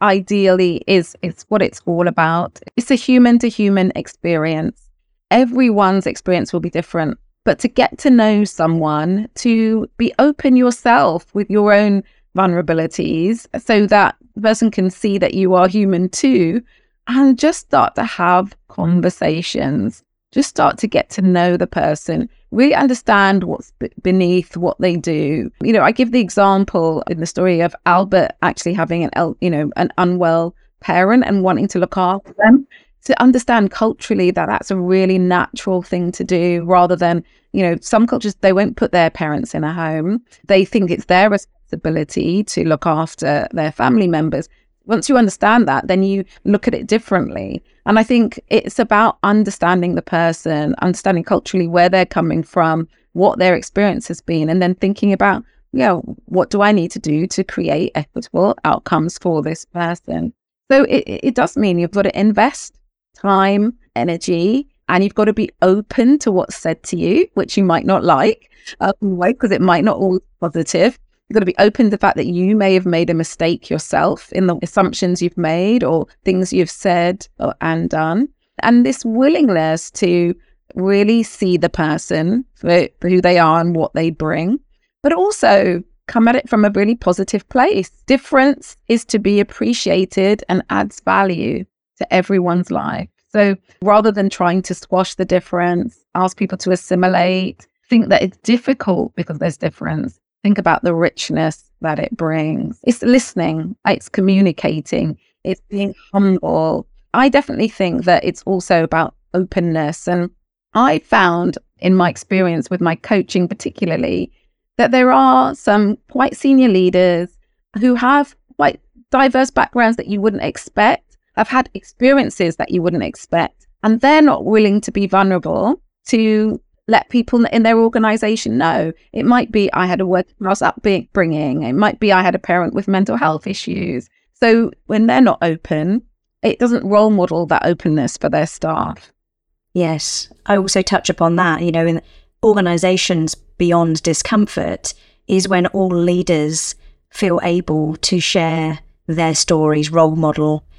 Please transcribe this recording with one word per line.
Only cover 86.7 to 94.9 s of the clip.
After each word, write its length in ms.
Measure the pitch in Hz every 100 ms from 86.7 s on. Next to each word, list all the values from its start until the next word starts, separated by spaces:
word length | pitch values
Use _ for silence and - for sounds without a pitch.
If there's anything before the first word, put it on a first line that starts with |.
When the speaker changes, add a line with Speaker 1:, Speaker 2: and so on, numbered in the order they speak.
Speaker 1:
really 240 | 202 208
positive 540 | 233 185 180 190 208 -
place. 420 | 254 311 285 185 _ -
Difference 720 | 262 - 269 277 - - - -
is 160 | 233 -
to 120 | 214
be 220 | 202 202
appreciated 1040 | 202 - 226 240 185 180 185 - 196 220 -
and 140 | 185 -
adds 320 | 196 202 -
value 640 | 190 190 190 170 117 156 190 _ _ -
to 160 | -
everyone's 560 | 185 185 196 175 175 -
life. 380 | - - - - _ _
So 280 | 214 202 190 _ -
rather 300 | 190 208 220
than 160 | 202 196
trying 340 | - 175 185
to 120 | -
squash 400 | 180 -